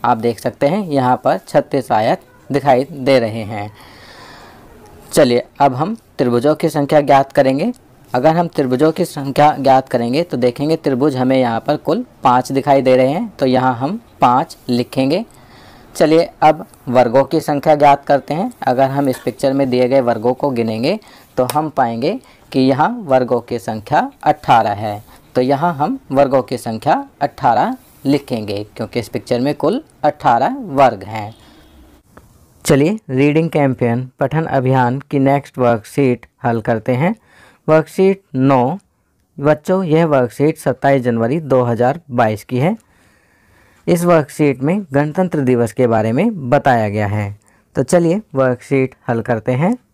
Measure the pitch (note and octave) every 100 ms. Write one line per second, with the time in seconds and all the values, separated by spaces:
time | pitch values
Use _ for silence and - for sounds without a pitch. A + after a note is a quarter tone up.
0 | A#2+ A#2+ A#2 A2+ - - C#3+ G3 F#3 C#3
1 | B2 B2+ C3 F#3 - D3+ - C#3+ - A2+
2 | A#2 F3+ - - - C3+ C#3 B2+ C#3+ D3
3 | B2+ C3 A2+ A2+ G#2 G#2+ G#2 - - -
4 | - - - - - - - - - -
5 | - - C3 A#2+ - _ C#3+ B2+ E3+ A3+
6 | _ - B2 A#2+ C#3+ D#3 E3 D3+ C#3 D#3
7 | C#3+ C#3 C#3 - C3 C3+ G#3+ B3 _ _
8 | - B2 D3 E3 E3+ - C3 B2+ D#3 -
9 | B2+ D3+ C#3 C3+ D3 B2+ C3+ C3 C3 B2
10 | A#2+ C3+ E3+ C3 B2 A#2+ D3 D#3+ D3 B2+
11 | D3+ B2+ B2+ C3 B2 A2+ - D3+ - G#3+
12 | B3 _ C3 B2 - C#3 D3 C#3 B2+ B2+
13 | C3 D#3+ A#3 - C3+ B2+ B2+ A#2+ C#3 A3+
14 | _ - C3 B2 E3 - - A#2+ B2 -
15 | C3+ F3 A#3 - - - - - - -
16 | D#3 D#3+ E3 - D#3 D#3+ G3 - - B2
17 | A#2+ B2+ C3+ E3 D3 C#3+ D#3+ D3+ C#3+ C#3
18 | - C#3+ - D3+ B3 - - B2+ C3+ C#3
19 | C#3 B2 - - C#3 C#3 C3+ B2 B2 C3+
20 | A#2+ A2+ B2 B2+ D3 A#2+ A2+ A2 C3+ A3
21 | - - _ - B2+ D3+ D#3 C#3+ A#2+ A#2
22 | C#3 A#3+ - _ - C3+ C3 A2+ E3+ A#3+
23 | E3+ C3 B2 A#2+ - A#2+ - A2 G#2+ -
24 | C4 _ D#3 C#3+ - A#2+ G#2+ G2+ A2 G#2
25 | - - _ - B2+ C#3 F3 C#3 D#3+ C4+
26 | - C3+ C#3 C3 - A#2+ A#2+ A2 C#3 A#3
27 | C#4 _ C#3+ - C3 A2+ F#3+ B3+ - _
28 | C3 C#3+ - A#2+ G#2+ G2+ G#2 - A2 A#2+
29 | A2+ A#2+ - A#2+ C3+ D3 D3 A#3+ - _
30 | D3+ - D3 A#2 D3 C#4 G#3 C3+ C3 G#2
31 | F#2+ A2 G#2 - - - - - - _
32 | _ - _ _ _ _ - C#3 D3+ A3
33 | - C3 D3 D3+ E3 D#3 C#3 B2 A#2+ A#2
34 | B2+ _ C#3 D3+ E3 C#3 B2+ C3 A#2+ C3+
35 | - C#3+ C3+ C#3 - - B2 A#2 - -
36 | C3+ A#2+ - _ B2+ A#2 A2 A2+ A#2 B2+
37 | E3+ A3+ _ _ - _ - D#3 D#3 -
38 | F#3+ F#3+ _ C3 C3+ C3+ B2+ F#3+ _ _
39 | _ _ _ - C#3+ D3+ - F#3 F3+ D#3
40 | E3 C#3 A#2+ - D3 D3+ D3 B2 C#3 C#3
41 | B2 A2+ A#2 D#3+ D3 C3 A#2+ A2+ A#2+ E3+
42 | C#3 B2 A2+ G#2+ - B2 D#3 A3+ _ _
43 | _ _ _ _ _ _ _ _ - F3
44 | F3 E3 C3+ - D3+ B2+ C#3 G3 F#3 C#3
45 | D3+ D3+ F#3 D#3+ B2+ A#2+ A#2 - B2 A2+
46 | A2 B2 A3+ G3 B2+ C#3+ C#3 A#2+ G#2 G#2
47 | G#2 G#2+ G2+ G#2 _ _ _ - B2+ F3+
48 | E3+ G3 - C#3 C3 B2 - C#3 C3 -
49 | - A#2 A2 A2+ A#2 B2+ F3 B3 _